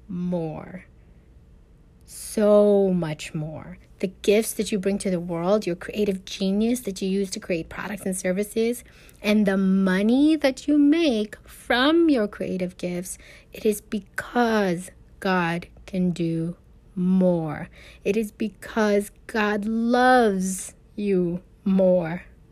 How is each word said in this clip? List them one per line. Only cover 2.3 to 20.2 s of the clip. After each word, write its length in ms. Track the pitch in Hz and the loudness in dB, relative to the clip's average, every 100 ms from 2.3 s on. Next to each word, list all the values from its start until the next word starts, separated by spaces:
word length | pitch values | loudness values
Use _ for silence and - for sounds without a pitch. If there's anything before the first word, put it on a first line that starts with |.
| - 208 208 208 202 196 | 0 6 6 6 4 2
much 400 | 180 160 151 - | 0 -2 -8 -8
more. 440 | 160 156 156 165 180 - - | -8 -8 -10 -16 -20 -20 -8
The 140 | 185 - | -8 -4
gifts 320 | - 208 220 | 2 2 2
that 180 | - 196 | -6 -4
you 80 | 208 | -2
bring 180 | 196 202 | -2 -4
to 100 | 202 | -2
the 100 | 175 | -4
world, 460 | 175 165 175 214 196 | -4 -4 0 0 0
your 100 | 175 | -8
creative 480 | - 214 202 190 | -8 -4 -2 -4
genius 580 | - - 196 202 226 247 | -8 -6 -2 0 0 -2
that 200 | 202 185 | -6 -6
you 80 | 190 | -2
use 200 | 196 190 | -2 -4
to 80 | 214 | -8
create 260 | - 170 165 | -6 -6 -6
products 380 | - 185 208 196 | -12 -10 -8 -6
and 100 | 185 | -4
services, 680 | 185 185 208 226 226 240 - - - - | -4 -2 -2 -2 -2 -2 -10 -20 -20 -8
and 240 | 208 214 196 | 0 2 4
the 120 | 196 | 2
money 800 | 190 190 190 185 214 262 302 311 | 2 2 2 2 2 4 4 4
that 300 | 269 269 - | 0 -2 0
you 100 | 294 | 4
make 580 | 285 330 320 220 208 - - | 4 4 2 0 -4 -8 -20
from 640 | - - 247 277 339 330 | -14 -2 2 4 4 4
your 180 | 262 208 | 4 0
creative 500 | - 185 185 180 - | -4 -6 -4 -6 -6
gifts, 400 | 180 175 185 - - - - | -6 -6 -8 -14 -18 -20 -20
it 140 | - 220 | -4 -2
is 160 | 208 | -2
because 1120 | - 214 - - - 240 233 220 196 175 185 - - - | -6 -8 -8 -14 -6 0 2 2 0 -2 -6 -20 -20 -8
God 460 | 196 185 170 170 - - - | -2 0 0 -4 -8 -20 -8
can 260 | 185 180 | -2 -2
do 440 | 170 165 165 165 175 _ - - | -2 -2 -2 -4 -8 _ -20 -14
more. 760 | - 180 185 180 170 156 - 180 - - - | -4 2 4 4 2 -2 -8 -12 -16 -20 -8
It 140 | - 214 | -2 -2
is 140 | 214 | -2
because 800 | - 220 - - 226 214 202 202 - - | -6 -8 -8 -8 -2 2 2 0 -14 -8
God 380 | 226 208 208 208 | -2 0 -2 -2
loves 1120 | 226 233 247 254 254 | -2 0 4 6 6